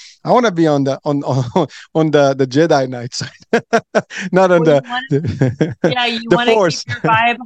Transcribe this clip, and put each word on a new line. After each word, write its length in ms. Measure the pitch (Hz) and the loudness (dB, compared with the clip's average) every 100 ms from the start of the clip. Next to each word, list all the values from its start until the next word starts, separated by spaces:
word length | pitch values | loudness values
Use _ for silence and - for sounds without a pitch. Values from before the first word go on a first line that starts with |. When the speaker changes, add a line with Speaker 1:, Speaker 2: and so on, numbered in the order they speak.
| - _ | -20 _
Speaker 1:
I 60 | 151 | 0
wanna 220 | 226 233 | 2 2
be 140 | 165 160 | 2 2
on 180 | 143 | 2
the, 140 | 135 131 | 0 -2
on, 180 | 156 143 | -4 -4
<laughs> 320 | 139 131 120 185 | -2 -2 -2 -2
on, 100 | 147 - - | -2 -6 -6
on 160 | 165 160 | -2 2
the, 240 | 147 139 | 4 2
the 120 | 135 135 | 2 0
Jedi 420 | 131 131 143 131 | 2 2 2 0
Knight 260 | 123 120 | -8 -10
side, 160 | - - - _ | -10 -12 -14 _
<laughs> 800 | 233 - 226 - 220 - - 185 | -4 0 -2 -2 -4 -4 -8 -2
not 180 | 185 185 | 2 4
on 100 | 175 | 4
Speaker 2:
Well, 160 | 160 143 | 4 2
Speaker 1:
the, 0 | |
Speaker 2:
you 60 | - | 0
wanna, 160 | 247 - | -8 -4
Speaker 1:
the, 640 | 143 170 - 131 - 156 - | -4 -2 -2 -2 0 -4 -2
<laughs> 120 | 170 | -2
Speaker 2:
yeah, 140 | 247 240 | -2 -4
you 140 | 226 233 | -4 0
Speaker 1:
the 80 | - | 0
Speaker 2:
wanna 160 | 240 | 2
Speaker 1:
Force. 320 | 220 180 - | 2 0 -2
Speaker 2:
keep 100 | - | -8
your 180 | - 226 | -6 0
vibe 260 | 220 233 240 | 0 0 -2